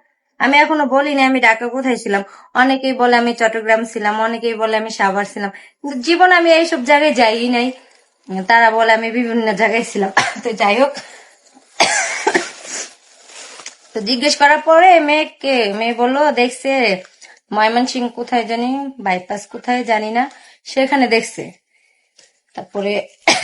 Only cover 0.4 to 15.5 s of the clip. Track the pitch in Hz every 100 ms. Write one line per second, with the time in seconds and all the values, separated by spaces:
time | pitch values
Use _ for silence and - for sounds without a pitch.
0.4 | 254 285 302 302 277 262 294 277 262 262
1.4 | 233 226 240 254 262 220 202 196 202 -
2.4 | - - 262 269 262 254 247 240 240 233
3.4 | 226 220 220 220 233 226 208 214 226 226
4.4 | 233 220 220 220 220 - 202 196 196 214
5.4 | 202 - - _ 285 269 254 339 370 349
6.4 | 339 320 330 320 240 294 302 240 226 233
7.4 | 247 240 254 254 _ _ _ _ - 190
8.4 | 185 233 226 226 226 220 226 233 233 233
9.4 | 220 196 220 233 202 208 190 - - 214
10.4 | 233 214 208 214 269 - - - - _
11.4 | _ _ _ - - - - - - -
12.4 | - - - - - - _ _ - -
13.4 | - - - - _ 226 202 254 294 294
14.4 | 285 302 311 320 370 339 294 302 311 -
15.4 | 269